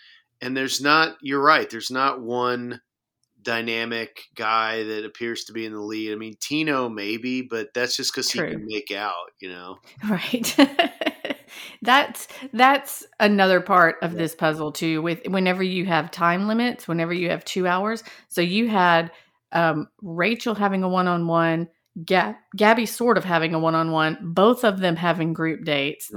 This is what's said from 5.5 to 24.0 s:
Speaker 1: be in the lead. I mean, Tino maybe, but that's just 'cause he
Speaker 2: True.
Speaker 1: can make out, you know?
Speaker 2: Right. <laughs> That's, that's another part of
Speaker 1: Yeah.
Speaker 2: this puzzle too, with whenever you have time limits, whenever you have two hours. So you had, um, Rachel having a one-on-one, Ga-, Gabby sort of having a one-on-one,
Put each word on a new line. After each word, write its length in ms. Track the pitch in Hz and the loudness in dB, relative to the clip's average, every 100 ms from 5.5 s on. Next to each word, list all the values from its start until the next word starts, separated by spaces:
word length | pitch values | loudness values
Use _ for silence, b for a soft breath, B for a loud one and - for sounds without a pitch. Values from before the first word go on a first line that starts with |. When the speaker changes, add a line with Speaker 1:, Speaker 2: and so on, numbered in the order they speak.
Speaker 1:
be 140 | 110 113 | -10 -8
in 60 | |
the 80 | 107 | -8
lead. 320 | 104 110 107 | -8 -6 -6
I 40 | 107 | -8
mean, 180 | 110 107 | -10 -12
Tino 480 | - 151 160 139 120 | -6 -4 -2 -2 -4
maybe, 540 | 107 101 113 127 127 | -6 -6 -6 -4 -6
but 300 | 127 113 107 | -6 -8 -6
that's 220 | 123 123 - | -4 -2 -2
just 160 | 127 | -4
'cause 160 | - 127 | -4 -4
he 80 | - | -4
Speaker 2:
True. 100 | 156 | -4
Speaker 1:
can 140 | 107 107 | -6 -8
make 240 | 107 - | -8 -8
out, 400 | 101 104 87 90 _ | -6 -6 -6 -10 _
you 80 | 95 | -14
know? 280 | 90 90 95 b - 208 | -14 -14 -16 b -10 -4
Speaker 2:
Right. 480 | 185 - 254 233 - | -4 -2 -4 -2 4
<laughs> 800 | 277 - 339 - 311 - - - - B B B | 4 4 -2 -2 -6 -6 -8 -10 -14 B B B
That's, 440 | 220 269 - - - B 262 | 2 4 2 -4 -14 B -8
that's 540 | 226 254 277 277 - - - | 4 6 6 0 -12 -14 0
another 400 | 208 202 190 180 | 2 6 6 4
part 360 | 180 185 165 - | 4 6 6 4
of 100 | 165 | -4
Speaker 1:
Yeah. 60 | 170 | -2
Speaker 2:
this 160 | 160 | -4
puzzle 380 | - 160 156 151 | 0 0 0 -4
too, 280 | 147 165 156 | -4 -2 -2
with 240 | 165 165 - | -2 -4 -4
whenever 340 | 190 185 185 | 0 0 0
you 240 | 185 185 185 | 0 -2 0
have 240 | 160 156 | 0 -2
time 380 | - 170 180 208 | 0 0 2 0
limits, 400 | 226 247 - - | 0 -2 -4 -4
whenever 240 | 165 165 | -4 -2
you 180 | 175 170 | -2 -2
have 140 | 165 | -4
two 220 | - 196 180 | -4 -2 0
hours. 360 | 185 208 226 B B B | 0 -2 -6 B B B
So 120 | - | -2
you 280 | 175 202 233 | 0 2 2
had, 440 | 208 180 170 170 b b b _ | 4 6 6 2 b b b _
um, 360 | 170 165 156 - _ | 0 2 0 -4 _
Rachel 520 | 196 165 180 233 247 | -8 -2 0 0 -2
having 280 | 202 202 190 | 0 0 0
a 60 | 185 | 0
one-on-one, 800 | 185 180 175 170 165 165 165 170 _ _ - | 2 2 0 2 2 2 0 -4 _ _ -14
Ga-, 300 | 165 185 208 220 _ 190 | 0 0 0 -4 _ 2
Gabby 300 | 208 226 214 | 4 4 2
sort 300 | - 240 196 | 0 2 2
of 80 | |
having 300 | 180 170 165 | 2 0 2
a 40 | 160 | 0
one-on-one, 600 | 160 160 165 160 | 2 2 0 2